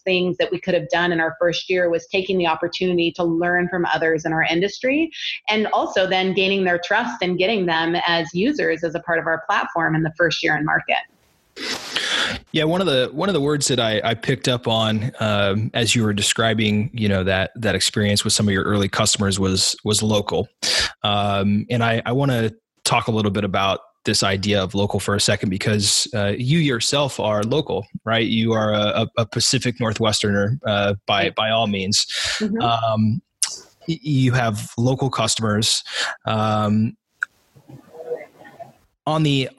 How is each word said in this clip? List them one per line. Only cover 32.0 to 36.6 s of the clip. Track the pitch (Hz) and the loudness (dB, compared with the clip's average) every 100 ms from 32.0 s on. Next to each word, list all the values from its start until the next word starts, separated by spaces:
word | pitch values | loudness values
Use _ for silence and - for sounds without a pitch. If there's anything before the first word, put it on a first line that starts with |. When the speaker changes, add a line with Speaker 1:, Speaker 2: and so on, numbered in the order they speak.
| - - - - | -2 -4 -4 -4
Speaker 1:
Mm-hmm. | 214 220 | -4 0
Speaker 2:
Um, | 120 117 113 110 110 127 - - - - - _ - | 0 0 0 2 2 0 -6 -8 -8 -8 -18 _ -6
y-, | 156 | -4
you | 151 135 131 | 0 2 2
have | 123 117 104 113 - | 2 0 -2 -6 -2
local | 120 135 135 | 0 0 -2
customers. | - 110 - 110 104 113 - - - - - | -2 -2 -2 0 0 0 -2 -4 -6 -6 -6
Um, | - 110 107 107 | -4 -2 0 0